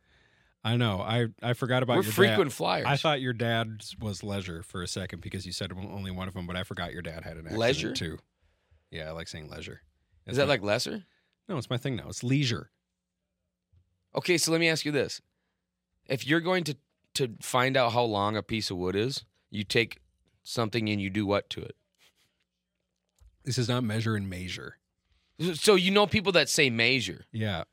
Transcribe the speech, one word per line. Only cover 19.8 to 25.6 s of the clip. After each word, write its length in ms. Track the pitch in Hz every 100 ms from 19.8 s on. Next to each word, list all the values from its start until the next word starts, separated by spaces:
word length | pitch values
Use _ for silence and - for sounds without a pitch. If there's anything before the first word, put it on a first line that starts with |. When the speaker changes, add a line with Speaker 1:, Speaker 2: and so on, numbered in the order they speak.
| 113 - _ _ _ _
Speaker 2:
something 440 | - - 110 117 107
and 120 | 101
you 80 | 95
do 160 | 104 98
what 220 | 101 -
to 100 | -
it? 140 | - - _ _ _ _ _ _ _ _ _ _ _ _ _ _ - _
Speaker 1:
This 140 | 139 127
is 100 | 117
not 160 | 123
measure 320 | 117 110 110 104
and 140 | 98
measure. 480 | 90 92 90 64 - _ _ _ _ _ - 170
Speaker 2:
So 200 | 156